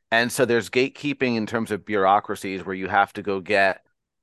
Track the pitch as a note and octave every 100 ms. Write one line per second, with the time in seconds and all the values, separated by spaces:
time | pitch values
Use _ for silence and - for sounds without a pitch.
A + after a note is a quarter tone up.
0 | - A2+ A#2+ - A#2 A#2 F#2+ B2+ C3+ -
1 | D3 C#3 B2+ A2+ G#2 A#2 A2 G2+ G#2+ G#2
2 | F#2+ G#2 - G2 G2 F#2+ F2+ F#2+ F#2+ G2+
3 | G2 G#2+ G2 G2 F2 G2+ F#2+ - _ _
4 | _ _